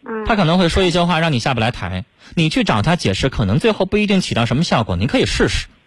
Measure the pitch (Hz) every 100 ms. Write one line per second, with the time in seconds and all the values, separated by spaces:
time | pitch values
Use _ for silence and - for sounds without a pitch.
0 | - 226 214 220 170 185 175 196 185 170
1 | 170 165 165 131 147 123 113 - 90 92
2 | - _ - - 156 269 226 117 101 175
3 | - 95 - - 101 117 233 208 190 208
4 | 208 196 - - - 127 175 160 113 87
5 | 107 269 147 - 180 - - -